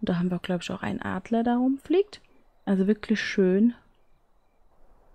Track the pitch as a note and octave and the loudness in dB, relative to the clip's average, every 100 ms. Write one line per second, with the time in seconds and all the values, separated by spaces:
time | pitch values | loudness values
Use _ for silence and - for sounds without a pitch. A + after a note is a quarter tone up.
0 | G#3+ F3 F3+ F3 - F3 - F#3 G#3+ - | -4 -2 -2 -4 -4 -6 -6 -8 -6 -6
1 | G3 F#3 - A3+ A#3+ A#3+ C4 C4+ - F4 | -6 -8 -4 -2 0 0 0 -2 0 0
2 | G4+ - _ _ _ _ - F#3+ F#3+ G#3+ | 0 -6 _ _ _ _ -2 0 2 0
3 | - G#3+ - - F#3 F#3+ A#3 - _ _ | 0 -2 0 2 4 6 4 2 _ _
4 | _ _ _ _ _ _ _ _ - - | _ _ _ _ _ _ _ _ -20 -20
5 | _ | _